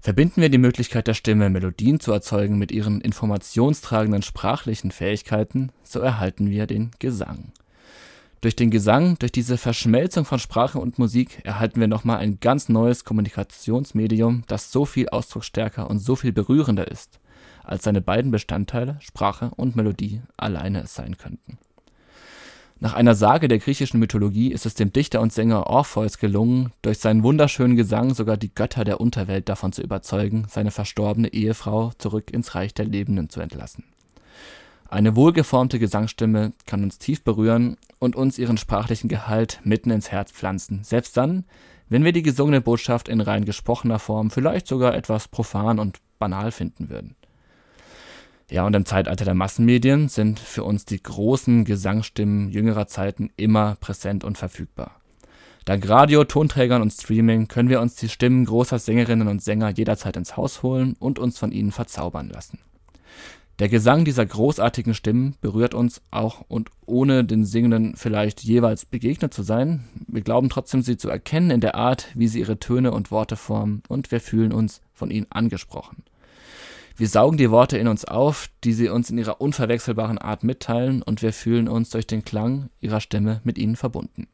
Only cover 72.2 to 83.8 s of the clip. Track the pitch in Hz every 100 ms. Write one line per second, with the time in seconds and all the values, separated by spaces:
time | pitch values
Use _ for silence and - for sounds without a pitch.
72.2 | 117 113 107 107 - 123 127 113 98 107
73.2 | 113 110 - 110 104 104 - 127 139 120
74.2 | - 110 110 113 110 - _ _ - 107
75.2 | 101 - 113 95 - - - - - _
76.2 | _ _ - - - - - - 113 107
77.2 | 127 160 123 110 127 117 113 107 - 110
78.2 | 139 147 - _ 120 113 117 110 117 117
79.2 | 110 - 139 147 117 117 - 113 110 110
80.2 | - 107 117 127 - 117 127 131 - 107
81.2 | 113 110 - 117 113 113 113 113 110 110
82.2 | - 107 113 135 135 _ 107 107 - 113
83.2 | 104 110 117 - 107 117